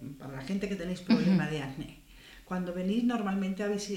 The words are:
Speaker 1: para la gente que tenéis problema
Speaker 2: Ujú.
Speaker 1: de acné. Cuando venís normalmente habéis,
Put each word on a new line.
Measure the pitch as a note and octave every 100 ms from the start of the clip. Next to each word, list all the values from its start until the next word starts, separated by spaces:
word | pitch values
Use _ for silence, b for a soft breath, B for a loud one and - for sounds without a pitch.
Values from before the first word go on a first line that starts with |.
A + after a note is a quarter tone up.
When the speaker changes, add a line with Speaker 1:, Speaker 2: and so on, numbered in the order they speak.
| C#3+ C#3+
Speaker 1:
para | C3+
la | C3+
gente | C3+ G3 G3
que | F#3+
tenéis | F3 F3+
problema | - A3+ F3+ F#3
Speaker 2:
Ujú. | D3+
Speaker 1:
de | D3+
acné. | C3+ C3+ - - - B B B
Cuando | - F3+ F3
venís | F3 F#3 A3+
normalmente | A#3+ A#3 G3 G3 F#3+ F#3+
habéis, | G#3 G3+ G3+